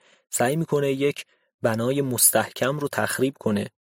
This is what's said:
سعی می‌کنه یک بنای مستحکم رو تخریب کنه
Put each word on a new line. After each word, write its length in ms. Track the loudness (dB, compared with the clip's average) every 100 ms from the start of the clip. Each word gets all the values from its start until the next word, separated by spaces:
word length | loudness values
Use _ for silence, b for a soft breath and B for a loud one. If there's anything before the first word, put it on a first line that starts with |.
| b b b
سعی 260 | -2 0 0
می‌کنه 360 | 0 0 0
یک 340 | 0 -2 -2 -12 _ _ _
بنای 400 | -2 0 0 0
مستحکم 760 | -2 2 2 2 0 -2 -2 -2
رو 100 | -4
تخریب 440 | -2 -2 0 -2 0
کنه 260 | -2 -2 -4 -10